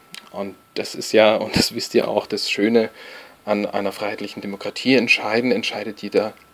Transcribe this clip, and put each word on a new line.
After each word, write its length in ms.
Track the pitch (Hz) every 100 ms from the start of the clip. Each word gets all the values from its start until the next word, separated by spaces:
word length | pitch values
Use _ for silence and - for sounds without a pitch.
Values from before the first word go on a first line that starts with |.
| _ - -
und 240 | 98 98 92 _ -
das 200 | 101 -
ist 160 | -
ja, 240 | 110 107 107
und 200 | 107 -
das 200 | - 117
wisst 180 | -
ihr 140 | - -
auch, 180 | 104 -
das 240 | 104 -
Schöne 400 | - 104 117 110 - - - - - -
an 200 | 104 104
einer 260 | 101 98
freiheitlichen 500 | - 104 107 104 -
Demokratie, 540 | 101 98 - - 123 131
entscheiden 560 | 120 - 107 113 127
entscheidet 500 | 104 120 110 107 101
jeder 320 | 104 101 107 - -